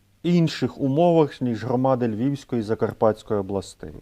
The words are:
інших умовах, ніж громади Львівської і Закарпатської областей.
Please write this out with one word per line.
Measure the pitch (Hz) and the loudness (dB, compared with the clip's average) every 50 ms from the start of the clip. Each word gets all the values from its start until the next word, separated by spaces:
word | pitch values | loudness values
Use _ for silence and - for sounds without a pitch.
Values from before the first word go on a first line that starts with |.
| _ _ _ _ - | _ _ _ _ -2
інших | 175 175 175 165 151 - - - 120 - - | 2 2 4 2 2 0 -2 -4 -4 -4 -2
умовах, | 143 131 135 151 175 175 170 165 151 139 - - | -2 0 2 2 4 4 6 4 4 2 0 -4
ніж | 127 123 113 104 107 | -4 -2 -2 -2 -2
громади | 123 120 127 131 135 135 120 123 113 | -2 0 0 2 2 2 2 0 -2
Львівської | 107 101 120 143 143 - - - 127 117 | -2 -2 -2 -2 -2 -4 -6 -6 -4 -4
і | 107 | -2
Закарпатської | 104 113 - 117 104 - - 117 110 104 - - - 110 101 | -2 -2 -2 -2 -2 0 2 2 2 2 2 -2 -4 -4 -4
областей. | 95 95 101 98 92 - - _ - 78 80 - | -4 -4 -4 -6 -6 -8 -14 _ -18 -16 -16 -16